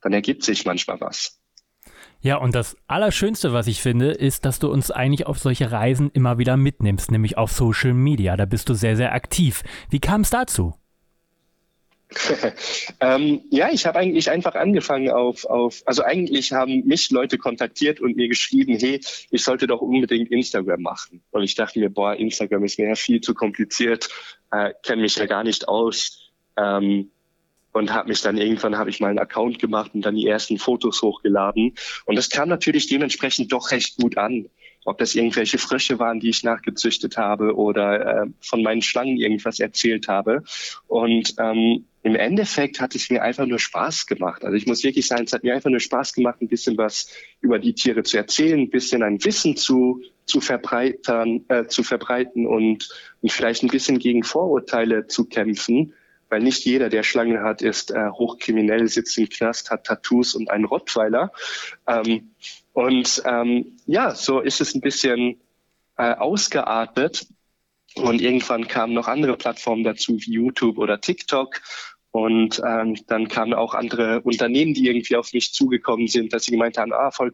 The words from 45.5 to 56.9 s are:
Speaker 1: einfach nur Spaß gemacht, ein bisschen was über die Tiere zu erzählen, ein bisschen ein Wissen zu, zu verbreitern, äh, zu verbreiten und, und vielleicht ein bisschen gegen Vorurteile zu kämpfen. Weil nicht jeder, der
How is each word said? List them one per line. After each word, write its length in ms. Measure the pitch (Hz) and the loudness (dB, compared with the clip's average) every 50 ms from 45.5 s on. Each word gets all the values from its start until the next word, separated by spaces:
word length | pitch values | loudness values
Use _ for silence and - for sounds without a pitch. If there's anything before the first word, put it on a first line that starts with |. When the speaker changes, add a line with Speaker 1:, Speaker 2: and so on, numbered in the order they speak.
| 123 | 0
Speaker 1:
einfach 140 | 135 - 143 | 0 2 2
nur 100 | 127 120 | 2 2
Spaß 320 | - - - 127 139 - | 0 0 -2 -2 -2 -2
gemacht, 300 | - - 123 123 120 - | 0 2 2 2 2 -2
ein 80 | 120 110 | -4 -2
bisschen 280 | 120 117 - 127 113 107 | -2 -2 0 -2 0 0
was 320 | 110 107 - - - - - - - - _ - | 0 0 -2 -4 -8 -8 -12 -20 -20 -20 _ -4
über 200 | - 123 120 107 | 0 2 2 2
die 140 | 117 120 110 | 2 0 -2
Tiere 300 | - - 127 113 110 104 | 0 0 0 0 0 0
zu 140 | - - 104 | 0 0 0
erzählen, 420 | 104 - - - 156 160 160 147 | 0 0 0 2 2 4 4 2
ein 100 | 127 - | 2 2
bisschen 340 | - 127 127 - 131 120 113 | 0 -2 0 0 0 2 2
ein 200 | 104 104 101 - | 2 0 2 0
Wissen 320 | 208 214 - - 160 139 | 0 0 2 0 0 0
zu, 460 | - - - 131 127 127 123 127 127 - - _ _ _ | 0 2 2 4 4 4 4 2 0 -6 -18 _ _ _
zu 160 | - - 139 | -2 -2 0
verbreitern, 1040 | - - 131 120 - - 127 120 127 135 123 - - - 117 117 113 113 113 - - - | 0 0 -4 -4 -2 -2 -2 0 0 0 0 -2 -2 -2 0 2 2 0 0 -2 0 0
äh, 180 | 127 120 113 - | 0 0 0 0
zu 140 | - - | -2 -2
verbreiten 640 | 117 - 127 117 - - 123 123 127 123 - 120 117 | 0 0 -2 -4 -2 -2 -2 -2 -2 -2 -2 -2 0
und, 440 | 113 113 110 110 110 107 107 - - - - - - - - | 2 2 4 4 4 2 0 -2 -12 -14 -18 -20 -20 -14 -4
und 100 | - 110 | -2 -2
vielleicht 320 | - - 123 113 117 - - | 0 0 0 0 0 2 0
ein 60 | 120 | 2
bisschen 300 | 135 131 - - 135 120 | 0 0 0 2 0 2
gegen 240 | - 127 120 117 113 | 2 2 2 2 0
Vorurteile 840 | - - 156 180 185 143 123 - - - 117 117 113 113 107 - - | 0 0 0 2 2 2 0 0 0 0 0 2 2 2 0 0 -4
zu 180 | - - 113 | -2 -2 -2
kämpfen. 680 | - - 117 101 110 104 - - - 117 135 156 151 - _ _ _ _ _ _ - | -2 0 -2 0 0 0 -2 0 0 2 2 2 0 -4 _ _ _ _ _ _ -4
Weil 140 | 113 107 | -2 2
nicht 240 | 113 131 127 - - | 2 2 0 0 0
jeder, 240 | 123 123 131 127 | 0 2 2 2
der 140 | 110 | 2